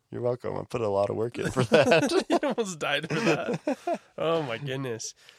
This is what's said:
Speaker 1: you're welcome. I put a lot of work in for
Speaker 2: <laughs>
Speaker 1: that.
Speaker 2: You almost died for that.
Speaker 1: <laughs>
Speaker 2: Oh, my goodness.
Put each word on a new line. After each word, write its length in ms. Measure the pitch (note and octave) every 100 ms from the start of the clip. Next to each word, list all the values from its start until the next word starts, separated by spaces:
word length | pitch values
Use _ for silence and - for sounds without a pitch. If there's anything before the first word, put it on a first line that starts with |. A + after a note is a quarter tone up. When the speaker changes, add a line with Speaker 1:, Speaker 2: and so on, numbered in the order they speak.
| _
Speaker 1:
you're 100 | A2+
welcome. 360 | A#2+ B2 G2+ G2
I 60 |
put 180 | G2 B2+
a 80 | A2
lot 200 | G2 G2+
of 60 | G#2
work 220 | A#2 A2
in 120 | -
for 120 | A#2
Speaker 2:
<laughs> 80 | B2
Speaker 1:
that. 540 | D#3+ C#3 E3 C#4 F4 -
Speaker 2:
You 100 | E4
almost 360 | D4 A#3+ G#3 D#3+
died 280 | D3 C#3+ D#3+
for 100 | E3
that. 800 | A3+ D3+ G3 G3 - C4 - E4+ -
Speaker 1:
<laughs> 120 | -
Speaker 2:
Oh, 240 | D#3+ E3
my 140 | C#3+ A2+
goodness. 560 | C#3 C3 C3+ A2 - - -